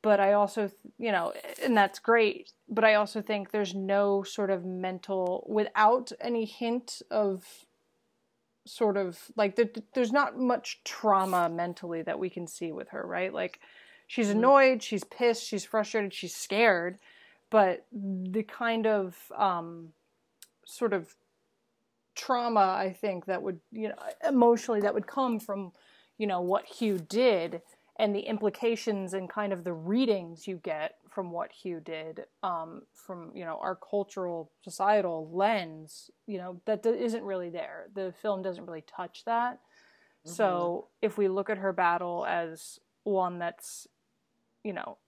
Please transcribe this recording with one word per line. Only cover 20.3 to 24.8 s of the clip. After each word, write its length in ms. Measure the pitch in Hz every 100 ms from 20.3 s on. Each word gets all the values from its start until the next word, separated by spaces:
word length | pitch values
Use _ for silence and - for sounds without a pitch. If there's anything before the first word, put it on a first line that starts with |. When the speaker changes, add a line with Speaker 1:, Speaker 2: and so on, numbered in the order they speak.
| _ - _
Speaker 1:
sort 280 | - - 233
of 200 | 190 160 _ _ _ _ _ _ _ _ _ _ -
trauma, 580 | - 240 240 220 190 190
I 160 | 190
think, 340 | 180 214 180 185
that 160 | 180
would, 180 | 196 175 _
you 180 | 220 214
know, 40 | - - - 320
emotionally 520 | 262 240 233 - 214